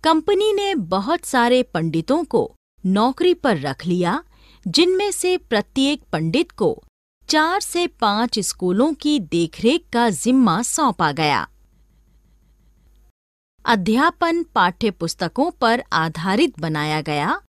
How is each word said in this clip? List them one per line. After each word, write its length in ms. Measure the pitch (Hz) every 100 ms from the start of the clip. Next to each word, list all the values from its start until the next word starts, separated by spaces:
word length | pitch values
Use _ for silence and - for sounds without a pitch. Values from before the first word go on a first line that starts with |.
कंपनी 480 | 320 320 311 392 427
ने 220 | 403 403
बहुत 500 | 370 165 185 202 339
सारे 380 | - 254 240 254
पंडितों 640 | 247 165 165 160 160 285
को 320 | - - - _ _ _ 185
नौकरी 480 | 190 233 269 359
पर 240 | 349 277 180
रख 280 | 139 131 170
लिया, 360 | 180 175 254 - _ _ _ -
जिनमें 420 | 165 359 370 403
से 260 | 370 359 359
प्रत्येक 680 | - 220 208 - 269 294 _
पंडित 400 | 165 160 165 349
को 300 | - 175 - _ _ _ _ -
चार 320 | 311 311 381
से 260 | - 349 349
पांच 520 | _ 220 208 233 -
स्कूलों 540 | 185 - 185 190 285
की 240 | 285 294 294
देखरेख 640 | 165 170 165 - 214 330 -
का 180 | 240 233
जिम्मा 520 | 180 226 262 233 170
सौंपा 500 | 240 - 277 - 160
गया। 360 | 143 151 127 73 _ _ _ _ _ _ _ _ _ _ _ _ _ _ _ _ _ _ _ _ _
अध्यापन 760 | - 247 180 226 311 339 339 339
पाठ्य 480 | 330 - 180 185 220
पुस्तकों 600 | - 165 - 170 - 269
पर 320 | - 233 240 -
आधारित 640 | 165 160 156 180 202 311 -
बनाया 400 | 165 151 151 156
गया 400 | 156 147 156 349 _